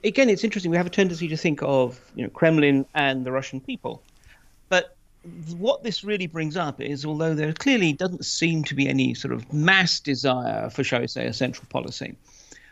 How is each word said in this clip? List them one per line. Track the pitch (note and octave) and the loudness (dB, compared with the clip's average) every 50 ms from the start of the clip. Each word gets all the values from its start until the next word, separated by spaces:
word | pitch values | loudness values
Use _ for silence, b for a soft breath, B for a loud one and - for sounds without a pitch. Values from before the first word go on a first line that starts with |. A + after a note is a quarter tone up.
| - | -2
again, | G#3 G3+ C4+ C4+ A#3 | 0 2 4 4 4
it's | G3 - - | 4 2 0
interesting. | A3 - G3+ F3+ E3+ | -2 -2 -4 -2 0
We | E3 | 2
have | F3 F3+ | 0 0
a | F3 | 0
tendency | - G#3 G3 F3+ E3+ D#3+ E3+ | 2 2 2 2 0 -2 -4
to | D#3 D#3+ | -4 -2
think | D#3 - E3+ D3 - - | -2 0 0 0 0 0
of, | C3+ C#3 C3 B2+ A#2+ - - - _ - | 2 4 4 2 2 -2 -8 -20 _ -10
you | - - | -8 -8
know, | - | -8
Kremlin | - - E3 D#3+ D#3+ D#3 D3 C#3+ C#3 C3+ C3+ - - | 0 2 4 6 6 6 6 6 6 4 2 0 0
and | D3+ C#3+ C3+ C3+ C3 B2+ | 0 0 2 0 -2 -4
the | B2+ | -4
Russian | B2+ C3+ C3+ - C#3 C3 | -4 -4 -4 -6 -10 -10
people. | - - B3+ - - - A2+ - _ _ b b b b b b b b b _ _ - | -10 -10 -10 -8 -8 -10 -10 -12 _ _ b b b b b b b b b _ _ 0
But | F#3 F3+ F3+ - _ _ _ _ _ _ - F3 E3+ E3+ D#3 D#3+ E3+ | 0 0 0 -2 _ _ _ _ _ _ -20 -18 -16 -14 -14 -12 -8
what | E3+ G3 B3 - - - | -2 0 0 0 0 -2
this | A3+ F3 - G3 | -6 -6 -6 -4
really | G#3 G#3 F#3+ F#3 | -4 -4 -2 -4
brings | D#3+ - E3 D#3 D#3 D3+ | -4 -4 -4 -4 -4 -4
up | F#3 E3+ C#3+ - - | -4 -4 -4 -6 -6
is, | - - D3 C3+ D3 | -6 -6 -6 -6 -6
although | D3+ D3+ D3+ D#3+ D#3+ D#3 | -4 -4 -2 0 0 0
there | D3 D3+ D#3 | 0 0 -2
clearly | D#3 - - C#4 C4 A3+ F3+ D#3+ | -4 0 2 2 4 4 4 2
doesn't | C#3+ - F#3 F#3 F3+ - - | 2 0 -2 -4 -4 -6 -6
seem | - - - E3 E3+ E3 D#3 C#3+ | -6 -2 0 0 0 0 0 -2
to | - C#3+ | -2 -2
be | C3+ C#3 | 0 0
any | C#3 C3+ C3+ C3 B2+ A#2+ | 2 2 2 2 0 0
sort | - - B2+ A#2+ | -4 -4 -6 -6
of | A#2 A#2 - | -6 -6 -4
mass | D3 D3 D3+ F3+ F#3+ F#3+ F#3 E3 - - | -2 2 4 6 6 6 4 2 0 -2
desire | - D3 C3+ A#2+ C3 C3+ B2+ B2+ A#2+ A#2 A2 A2 A2 A#2 | -2 -4 -2 0 0 0 0 0 -2 -4 -4 -4 -6 -6
for, | - - C3+ | -4 -4 -2
shall | - C3 A#2+ | 0 0 -2
we | B2 | -2
say, | - - C3 A#2+ | -4 -4 -4 -4
a | A#2+ A#2 | -4 -2
central | - C3 B2+ B2 - - - | -2 -4 -4 -4 -8 -10 -8
policy, | - B2+ B2 B2+ - - - - - - B B B B B B B B B B | -6 -6 -6 -6 -10 -10 -12 -12 -14 -16 B B B B B B B B B B